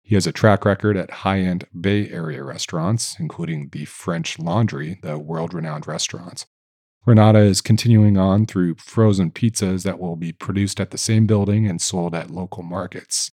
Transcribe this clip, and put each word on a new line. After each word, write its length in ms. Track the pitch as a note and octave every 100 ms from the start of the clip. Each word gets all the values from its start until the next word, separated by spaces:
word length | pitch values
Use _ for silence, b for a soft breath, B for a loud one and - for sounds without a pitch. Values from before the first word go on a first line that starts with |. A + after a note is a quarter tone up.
He 140 | _ G2+
has 100 | E2
a 60 |
track 320 | - A2 G2
record 320 | G#2 G2 G#2 G2
at 160 | -
high-end 560 | - F#2+ G2 F#2 F2+ - F2
Bay 320 | F#2+ G#2 G2
Area 320 | F2 D#2+ C2+
restaurants, 760 | C#2 B1 - - E2+ A2+ - -
including 480 | - - E3+ D2+ C#2
the 100 | -
French 560 | - - - E2 D#2+ -
Laundry, 580 | E2 G2 A2 - D#3 F#3
the 160 | E3 D3+
world-renowned 720 | D3+ E3 E3 E3+ D#3+ D3+ D#3
restaurant. 560 | D#3+ - E3+ - - - _ _ _ _ _ -
Renata 340 | A2 G#2+ G#2+
is 200 | G#2 F#2
continuing 580 | - G#2+ A#2 A2 G#2+ G2
on 280 | F#2+ G2 A2
through 300 | G2 F2+ D#2+
frozen 540 | - - A2 G2 E2+
pizzas 540 | - A#2+ - G2 F#2
that 160 | F#2+ -
will 160 | F2+ E2
be 160 | E2+
produced 480 | E2 - G2 G2 -
at 120 | F#2+
the 60 | -
same 300 | - A2 G#2+
building 400 | G#2 G2 G#2 A2
and 140 | E2+
sold 340 | - F#2 E2+ E2
at 160 | D#2+
local 320 | F2 F2+ -
markets. 680 | F2 F2+ F2+ - - - -